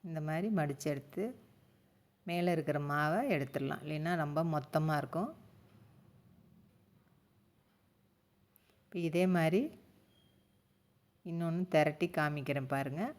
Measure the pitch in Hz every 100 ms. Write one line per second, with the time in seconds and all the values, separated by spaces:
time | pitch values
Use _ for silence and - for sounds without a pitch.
0 | 180 160 151 160 208 196 147 139 151 139
1 | 135 - 220 262 - - _ _ _ _
2 | _ _ - 175 175 165 151 147 143 147
3 | 151 - 277 160 135 139 135 - 147 151
4 | 165 175 147 147 165 156 - 156 156 151
5 | 131 165 240 330 - - - - - -
6 | - - - - - - - _ _ _
7 | _ _ _ _ _ _ _ _ _ _
8 | _ _ _ _ _ _ _ _ _ 180
9 | 170 170 185 175 160 185 294 - - -
10 | _ _ _ _ _ _ _ _ _ _
11 | _ _ 175 170 170 165 180 160 151 151
12 | 170 170 151 147 143 143 135 139 139 147
13 | 233